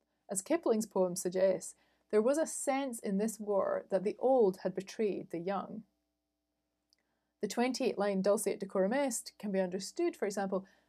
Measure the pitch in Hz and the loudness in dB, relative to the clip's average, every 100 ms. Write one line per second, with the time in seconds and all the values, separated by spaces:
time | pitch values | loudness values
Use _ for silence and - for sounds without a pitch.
0 | _ _ - 202 - 339 311 220 208 196 | _ _ -8 -8 -2 0 2 2 2 0
1 | 185 175 180 185 190 - - - _ _ | 0 0 -2 2 4 2 -4 -16 _ _
2 | _ 214 226 294 311 - - 269 277 226 | _ 2 4 2 0 -2 -2 0 -2 -6
3 | 220 196 220 - 208 196 196 190 - 190 | -2 0 0 -4 -2 0 2 -2 0 -2
4 | 202 - 254 262 196 190 185 190 190 - | 0 0 4 6 4 2 -4 -4 -8 -2
5 | 214 - - 165 175 196 - 208 - _ | -2 -2 -6 -6 -4 -4 -6 -12 -16 _
6 | _ _ _ _ _ _ _ _ _ _ | _ _ _ _ _ _ _ _ _ _
7 | _ _ _ _ 208 - 247 247 254 - | _ _ _ _ -4 -2 -2 0 -2 0
8 | 202 190 196 220 202 - 190 196 190 262 | 0 2 2 2 0 -4 -4 0 0 2
9 | 285 233 - - 208 190 185 190 - - | -2 -4 -8 -10 -4 -2 -2 -4 -6 -2
10 | 339 339 214 202 196 190 190 _ | -2 -2 -4 -2 -2 -4 -6 _